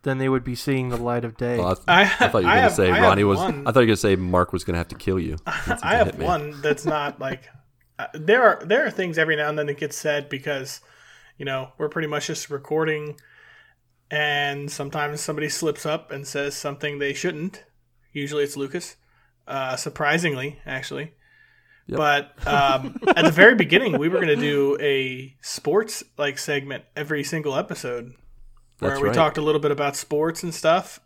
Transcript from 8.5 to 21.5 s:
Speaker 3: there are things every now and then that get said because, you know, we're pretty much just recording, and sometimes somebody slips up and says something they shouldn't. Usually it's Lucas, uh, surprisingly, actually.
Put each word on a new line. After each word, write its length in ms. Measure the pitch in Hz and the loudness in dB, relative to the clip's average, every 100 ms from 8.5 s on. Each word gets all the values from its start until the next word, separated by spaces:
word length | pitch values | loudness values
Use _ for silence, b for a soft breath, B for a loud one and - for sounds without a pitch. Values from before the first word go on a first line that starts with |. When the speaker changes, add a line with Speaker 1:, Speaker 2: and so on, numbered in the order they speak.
| - 165 | 4 0
Speaker 3:
there 180 | 226 | 0
are 60 | 285 | 0
things 260 | - 180 160 | -2 -4 0
every 200 | 160 151 | 2 2
now 120 | 151 | 2
and 80 | 151 | -2
then 100 | 147 | -4
that 120 | 139 | -4
get 140 | 147 | -6
said 360 | - 156 147 139 | -4 -2 -2 -4
because, 520 | 135 139 139 135 - b b b b b _ | -8 -6 -6 -6 -14 b b b b b _
you 60 | |
know, 240 | 139 135 131 _ | -6 -6 -8 _
we're 100 | 151 | -6
pretty 200 | 170 156 | -4 -4
much 180 | 147 143 | -4 -4
just 240 | 156 - | -8 -8
recording, 640 | 143 139 156 160 151 151 147 b b b b b b _ _ _ | -10 -4 -2 0 -2 -6 -14 b b b b b b _ _ _
and 560 | 151 147 143 143 143 143 | -2 0 0 -2 -4 -10
sometimes 500 | - 139 151 147 151 | -8 -8 -4 -4 -4
somebody 280 | - 151 151 | -6 -4 -4
slips 380 | - 165 147 156 | -2 -2 -2 -4
up 240 | 160 - | -6 -6
and 160 | 139 143 | -12 -8
says 300 | 143 143 139 | -4 -4 -6
something 420 | 147 139 147 143 | -8 -6 -8 -4
they 160 | 139 | -4
shouldn't. 500 | 135 180 156 175 - _ _ _ _ _ | -2 -4 -4 -8 -10 _ _ _ _ _
Usually 300 | 147 143 147 | -8 -4 -2
it's 140 | 143 143 | -2 -2
Lucas, 400 | 139 170 - - _ _ _ _ - | -6 -6 -10 -18 _ _ _ _ -10
uh, 300 | 135 131 127 | -6 -4 -6
surprisingly, 840 | 156 - 147 160 170 135 139 147 - | -8 -2 2 2 0 -2 -6 -10 -10
actually. 460 | 135 - 139 156 _ b b b | -10 -8 -10 -10 _ b b b